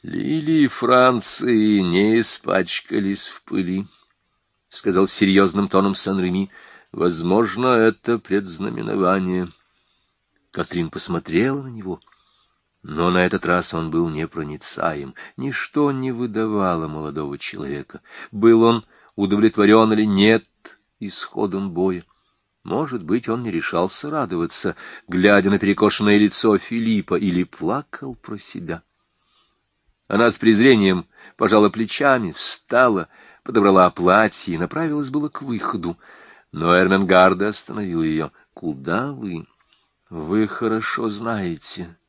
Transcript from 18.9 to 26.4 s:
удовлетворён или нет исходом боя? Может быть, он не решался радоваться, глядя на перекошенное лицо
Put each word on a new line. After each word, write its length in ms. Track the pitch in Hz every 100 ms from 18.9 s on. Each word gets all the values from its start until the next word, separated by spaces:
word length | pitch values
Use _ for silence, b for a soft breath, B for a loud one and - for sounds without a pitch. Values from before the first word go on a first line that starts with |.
| b b -
удовлетворён 800 | 98 104 110 107 101 110 110
или 100 | 107
нет 420 | 107 98 104 113 _ _ - _ _ _
исходом 720 | 101 - - - 104 95 98
боя? 320 | 85 95 90 - _ _ _ _ _
Может 400 | - 110 151 123
быть, 240 | 80 113 117
он 160 | 117
не 80 | 117
решался 580 | 82 - 85 95 - 147
радоваться, 680 | 151 110 87 82 - 95 - B B -
глядя 420 | 90 98 101 95
на 100 | 101
перекошенное 580 | 98 98 107 - 104 104
лицо 400 | 104 -